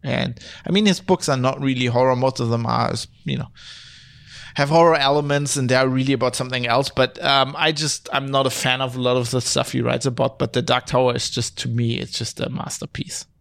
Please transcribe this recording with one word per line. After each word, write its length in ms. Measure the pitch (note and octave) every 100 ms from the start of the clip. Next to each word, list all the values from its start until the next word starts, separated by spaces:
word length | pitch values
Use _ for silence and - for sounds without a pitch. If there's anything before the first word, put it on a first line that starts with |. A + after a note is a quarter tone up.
And 340 | C#3+ B2 B2+ A#2+ - -
I 60 | -
mean, 160 | F#3+ G#3+
his 140 | F3+
books 280 | - F#3 -
are 80 | C3+
not 240 | B2+ C3+
really 260 | C#3 B2+ B2
horror. 280 | A#2+ C3
Most 240 | B2+ C3 B2+
of 120 | A#2
them 140 | A#2
are, 300 | A#2 A#2 A#2 A#2+ - -
you 140 | - C3+
know, 100 | - - - - - - - - - - -
have 160 | - C#3+
horror 260 | D#3+ E3+ D#3+
elements 600 | C#3 C#3+ D3 C#3+ C#3+ C#3+
and 120 | B2+
they're 200 | B2+ C3
really 240 | C3 C3
about 220 | C3 B2+
something 320 | - B2+ B2+ A#2+
else. 220 | A#2 C#3
But, 340 | - B2+ -
um, 320 | - C#3 C3+ D3
I 140 | D#3
just, 380 | D3+ D3+ - -
I'm 160 | C#3+ C3+
not 160 | C3+
a 60 | C3+
fan 300 | - C3 B2+
of 160 | C3 B2+
a 40 |
lot 160 | B2 B2+
of 140 | A#2
the 100 | B2+
stuff 300 | A#2 - C3
he 100 | C3
writes 240 | A#2+ A#2+
about. 340 | C3+ B2 B2+ -
But 140 | C3+
The 100 | -
Dark 240 | A#2+ B2 -
Tower 280 | B2 B2+
is 160 | A#2+ -
just, 280 | - A#2+ -
to 100 | A#2+
me, 300 | A#2 A#2 A#2
it's 120 | -
just 300 | - A#2 -
a 80 | C3+
masterpiece. 760 | B2+ - - - - C#3+ - - _